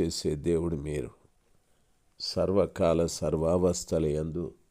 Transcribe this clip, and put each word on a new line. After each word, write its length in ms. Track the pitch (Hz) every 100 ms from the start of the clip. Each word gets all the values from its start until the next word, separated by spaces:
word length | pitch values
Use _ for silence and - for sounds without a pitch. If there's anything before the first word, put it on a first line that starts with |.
చేసే 340 | 82 - 80
దేవుడు 420 | 76 85 82 85 78
మీరు. 340 | 76 73 60 - _ _ _ _ _ _ _ _ _ -
సర్వకాల 880 | - 92 87 98 85 - 85 82 85
సర్వావస్థల 1000 | - 78 78 80 90 90 87 - 82 78
యందు 480 | 76 80 85 82 - _